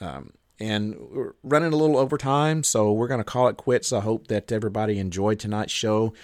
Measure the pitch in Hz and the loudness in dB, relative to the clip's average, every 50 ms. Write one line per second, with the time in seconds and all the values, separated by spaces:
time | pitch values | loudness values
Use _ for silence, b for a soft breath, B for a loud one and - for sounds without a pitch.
0 | 95 80 65 69 - - - _ _ _ _ - 110 110 107 104 104 107 - - | -12 -12 -10 -12 -14 -16 -20 _ _ _ _ -8 -6 -4 -2 -2 -2 -4 -6 -10
1 | - - - 135 - - - _ - 131 147 151 170 165 156 151 156 156 147 131 | -14 -10 -8 -8 -8 -8 -10 _ -2 2 2 2 4 2 2 2 4 4 4 4
2 | 135 135 151 139 139 135 139 147 151 156 160 160 143 - - 110 107 104 104 110 | 2 2 0 -2 0 0 2 2 2 2 0 0 0 0 2 2 4 4 2 2
3 | 120 123 131 117 104 - - 123 127 117 92 - - 127 123 113 - - 127 104 | 0 0 -2 -2 -4 -2 0 2 2 2 0 0 0 2 2 2 2 0 -2 -2
4 | 101 110 113 110 - - 110 101 - - 113 107 110 104 95 107 107 107 104 98 | 0 0 -2 -2 -2 -2 -2 -2 -2 -2 -4 -2 -2 -2 -2 -2 0 0 0 -2
5 | 95 92 85 95 101 107 107 104 - 104 104 107 107 - - - 117 110 107 110 | -2 -4 -2 0 0 2 0 0 -2 -4 -4 -4 -4 -4 -4 -2 0 2 2 2
6 | 113 110 - B | 2 0 -2 B